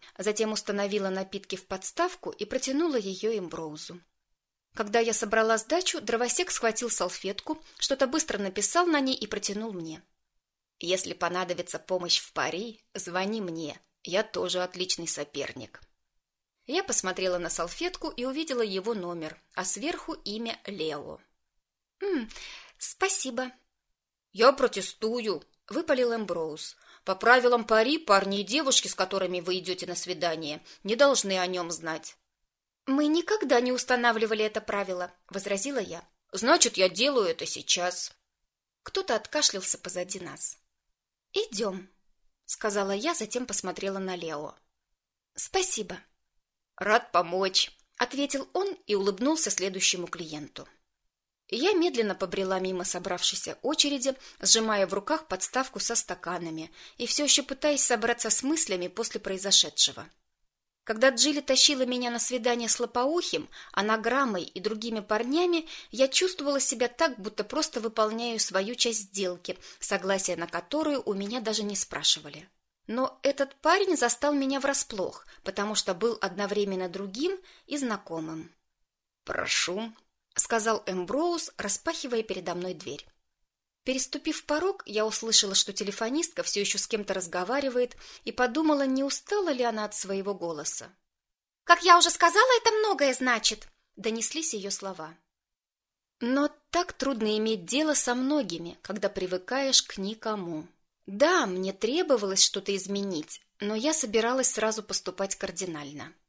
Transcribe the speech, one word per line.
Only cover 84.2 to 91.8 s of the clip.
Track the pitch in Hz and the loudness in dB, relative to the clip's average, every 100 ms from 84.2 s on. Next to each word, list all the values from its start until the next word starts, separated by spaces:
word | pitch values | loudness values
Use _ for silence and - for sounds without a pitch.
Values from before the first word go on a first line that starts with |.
| 311 302 | -6 -6
порог, | - 302 370 392 | -4 -2 -2 -4
я | - 208 | -6 -2
услышала, | 220 208 226 214 202 | -2 -2 2 2 4
что | 190 - | 0 0
телефонистка | 196 202 196 226 294 330 - | -4 -6 -4 -4 -2 -2 -2
все | - 202 | -4 -2
еще | 202 - | 0 -2
с | - | -2
кем-то | 214 202 | -4 -2
разговаривает, | 190 175 180 180 269 269 247 247 - - - | -4 -2 -4 -2 -2 0 0 -2 -6 -20 -12
и | - | -8
подумала, | - 247 262 320 285 | 0 0 2 2 4
не | 269 262 | 2 0
устала | 277 - - 415 349 | 2 0 0 0 0
ли | 254 | 0
она | 240 220 | 0 -2
от | 214 | -2
своего | - 190 196 196 | -2 0 -2 -4
голоса. | 190 170 151 139 - - _ _ _ _ _ _ _ | -4 -6 -2 -2 -2 -4 _ _ _ _ _ _ _
«Как | - 349 | 4 6